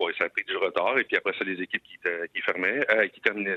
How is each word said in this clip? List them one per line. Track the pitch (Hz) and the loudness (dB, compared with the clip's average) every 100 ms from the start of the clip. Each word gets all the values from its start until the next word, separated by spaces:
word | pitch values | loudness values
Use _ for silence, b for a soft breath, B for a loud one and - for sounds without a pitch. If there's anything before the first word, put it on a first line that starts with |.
bon, | 87 - | -2 0
ça | |
a | 87 | -2
pris | - | -2
du | 98 95 | -4 0
retard. | 92 87 95 131 | 2 2 2 2
Et | |
puis | - 95 | 2 0
après | 95 92 | 0 -2
ça, | |
les | 98 90 | -2 -4
équipes | 92 107 | -4 -6
qui, | - - | -8 -8
te-, | 90 85 85 | -4 -4 -6
qui | 87 | -6
fermaient, | - 90 92 131 127 | -4 0 0 0 2
euh, | 110 98 | 2 2
qui | - | 0
terminaient | 110 104 98 | -2 0 -2